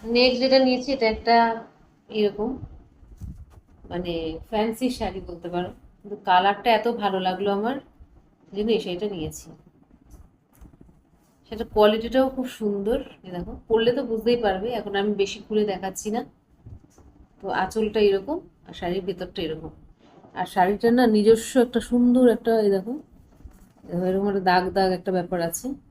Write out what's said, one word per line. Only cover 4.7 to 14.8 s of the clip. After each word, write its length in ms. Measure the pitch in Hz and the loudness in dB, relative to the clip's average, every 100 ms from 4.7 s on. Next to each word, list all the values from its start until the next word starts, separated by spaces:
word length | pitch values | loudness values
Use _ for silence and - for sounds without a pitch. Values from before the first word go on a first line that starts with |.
| 226 254 | -2 -4
শাড়ি 300 | 254 208 185 175 | -4 -6 -8 -12
বলতে 200 | 170 175 | -14 -8
পারো, 200 | 175 180 - - _ | -6 -6 -10 -20 _
কিন্তু 200 | 208 202 - | -16 -12 2
কালারটা 440 | 180 196 202 240 | 4 4 0 2
এত 160 | 220 233 | 2 2
ভালো 300 | 196 208 190 | -2 -2 -2
লাগলো 300 | 185 180 202 | -2 -2 -2
আমার, 240 | 202 220 277 - _ - _ _ _ _ | -2 -2 -6 -12 _ -20 _ _ _ _
জন্য 180 | 196 214 | -6 -2
এই 100 | 208 202 | -2 -2
শাড়িটা 220 | 175 208 | -6 -6
নিয়েছি। 400 | 190 156 - 165 156 _ _ _ _ _ - - _ _ _ - _ - _ _ _ _ _ _ | -6 -10 -10 -20 -20 _ _ _ _ _ -20 -20 _ _ _ -20 _ -20 _ _ _ _ _ _
সেটা 120 | 214 233 | -10 -4
কোয়ালিটিটাও 540 | 220 208 220 226 247 262 | 4 4 4 0 2 2
খুব 180 | 262 254 | 0 -8
সুন্দর। 500 | - 214 202 196 269 - - | -4 -4 -2 -2 -4 -6 -18
এই 80 | 185 | -12
দেখো, 200 | 180 175 175 - | -10 -10 -14 0
পরলে 240 | 226 226 254 | 2 2 0
তো 40 | |
বুঝতেই 360 | 240 220 214 240 220 | -4 -2 0 0 0
পারবে, 220 | 185 214 | -2 -4
এখন 140 | 240 | -6